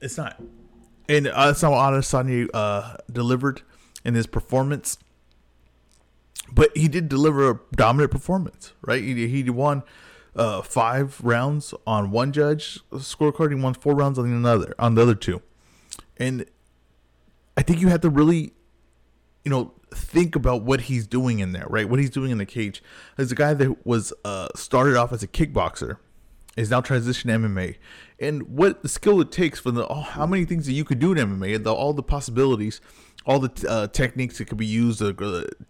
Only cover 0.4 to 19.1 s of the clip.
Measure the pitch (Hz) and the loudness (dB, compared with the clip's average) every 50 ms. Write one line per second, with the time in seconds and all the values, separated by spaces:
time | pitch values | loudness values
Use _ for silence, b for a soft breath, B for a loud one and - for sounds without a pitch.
0.4 | - - - - - - _ - _ _ _ _ _ - 151 151 139 123 - 131 | -18 -20 -20 -20 -20 -20 _ -20 _ _ _ _ _ 0 2 2 2 2 2 4
1.4 | 139 143 143 - 165 151 139 123 135 139 135 135 135 - - 127 127 131 127 120 | 4 4 4 4 4 4 4 4 4 4 4 2 0 0 0 0 0 0 0 0
2.4 | 120 - - 110 104 104 101 101 101 117 - - - - 120 120 120 120 127 123 | 0 -2 -2 -2 0 0 0 -2 -4 -8 -14 -18 -18 -10 -6 -2 0 0 0 2
3.4 | 135 143 127 - - B B B B B B B - 123 120 117 110 - - 110 | 0 -2 -4 -4 -10 B B B B B B B -4 -2 0 0 0 0 -2 -4
4.4 | - - 127 131 135 139 147 - - - - - _ _ _ _ _ _ _ _ | -4 0 0 0 0 0 -2 -4 -6 -8 -10 -10 _ _ _ _ _ _ _ _
5.4 | _ _ _ _ _ _ _ _ _ _ _ _ _ _ _ _ _ _ _ - | _ _ _ _ _ _ _ _ _ _ _ _ _ _ _ _ _ _ _ -18
6.4 | - - 123 120 156 147 - 151 160 156 135 180 165 143 131 135 147 156 147 139 | -16 -2 4 4 4 6 4 2 2 2 2 0 -2 0 0 2 4 4 4 4
7.4 | 139 131 113 - - _ - - 110 113 127 143 147 135 - 139 - - 180 190 | 4 2 2 0 -4 _ 0 2 4 4 4 4 2 2 0 -2 -2 -2 -2 -2
8.4 | 165 - - _ - - - _ - - 117 - 101 131 127 120 117 117 131 139 | -2 -6 -10 _ -20 -20 -20 _ -6 -4 -4 -4 -2 -4 -4 -2 -2 -2 -2 -2
9.4 | 131 127 120 120 139 147 143 139 - B B B B B B B B B B - | -2 -2 -2 0 0 0 0 -2 -4 B B B B B B B B B B -2
10.4 | 117 110 104 92 - - - 127 113 117 123 135 139 135 - - 120 120 117 117 | -2 -2 -2 -4 -8 -4 -2 0 0 0 0 0 -2 -4 -6 -4 0 0 2 2
11.4 | 127 143 147 147 - - - - - 110 110 104 101 98 101 117 127 143 139 151 | 0 0 -2 -4 -6 -8 -14 -10 -4 -2 0 0 0 0 0 0 0 0 2 2
12.4 | 147 147 151 151 - - - - - _ - 135 135 - - - 151 151 143 - | 2 2 2 -2 -4 -8 -14 -16 -16 _ -12 -12 -12 -12 -4 0 0 0 2 2
13.4 | 165 151 143 135 131 127 127 - - 143 143 143 143 139 135 127 120 120 120 120 | 0 0 0 0 -2 -2 -2 -2 0 0 2 2 2 0 0 0 0 0 0 2
14.4 | 120 120 117 101 - - - - 120 117 113 113 117 120 110 101 - - 87 87 | 2 4 4 2 2 -2 -4 -2 0 2 4 6 6 6 4 2 0 -4 -4 -4
15.4 | - _ _ B B B B B B B B B B B _ - 123 127 131 120 | -8 _ _ B B B B B B B B B B B _ -6 -6 -6 -4 -6
16.4 | - - _ _ _ _ _ _ _ _ _ _ _ _ _ _ _ _ _ _ | -10 -12 _ _ _ _ _ _ _ _ _ _ _ _ _ _ _ _ _ _
17.4 | _ _ _ 127 - - 175 165 185 180 175 165 175 165 143 143 151 160 170 160 | _ _ _ 0 2 2 2 4 4 4 4 4 4 2 4 4 4 4 4 2
18.4 | 156 - - _ _ _ _ _ _ _ _ _ _ _ | 0 -6 -10 _ _ _ _ _ _ _ _ _ _ _